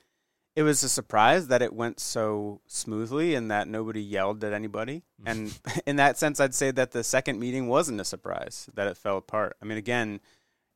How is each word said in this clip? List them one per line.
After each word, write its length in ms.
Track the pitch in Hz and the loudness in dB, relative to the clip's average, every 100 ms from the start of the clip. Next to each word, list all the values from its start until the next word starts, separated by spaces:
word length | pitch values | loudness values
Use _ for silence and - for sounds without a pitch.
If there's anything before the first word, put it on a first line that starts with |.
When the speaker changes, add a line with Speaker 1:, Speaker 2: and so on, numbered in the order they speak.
| _ _ _ _ _ - | _ _ _ _ _ 2
Speaker 1:
it 60 | |
was 220 | 151 143 | 4 4
a 60 | 131 | 2
surprise 580 | - - 110 113 175 147 | -2 0 6 6 6 4
that 160 | 123 | 2
it 100 | 123 | 2
went 260 | 110 117 - | -2 -6 -6
so 640 | - 123 110 104 104 101 _ | -6 -2 -2 -2 -4 -10 _
smoothly 680 | - - 107 113 143 170 | -8 -6 -4 -4 -2 0
and 160 | 139 110 | 0 0
that 180 | 104 95 | -2 -2
nobody 340 | 110 110 107 | -4 -6 -6
yelled 420 | 101 101 98 107 | -4 -2 0 -2
at 100 | 107 | -4
anybody. 480 | 104 110 107 113 160 - | -4 -4 -6 -6 -8 -14
Speaker 2:
<laughs> 120 | _ 107 | _ -6
Speaker 1:
And 320 | 110 107 107 - | -6 -6 -10 -8
<laughs> 140 | 160 - | -4 0
in 80 | 143 | 4
that 220 | 139 120 | 4 4
sense, 220 | 156 143 | 0 2
I'd 140 | 139 | 2
say 160 | - 135 | 2 2
that 200 | 127 127 | 2 0
the 120 | 120 | 0
second 360 | 113 131 143 110 | 0 0 0 -2
meeting 280 | 123 131 123 | -2 -2 2
wasn't 340 | 135 160 107 | 2 2 -2
a 40 | 92 | -6
surprise, 640 | - - 90 - - - | -8 -6 -6 -8 -12 -10
that 140 | - 98 | -4 -4
it 100 | 90 | -2
fell 200 | 107 98 | -2 -2
apart. 400 | - 107 101 - | -2 -2 -2 -4
I 40 | 104 | -8
mean, 120 | 110 | -6
again, 420 | 107 120 107 101 _ _ _ _ _ | -2 -2 -2 -6 _ _ _ _ _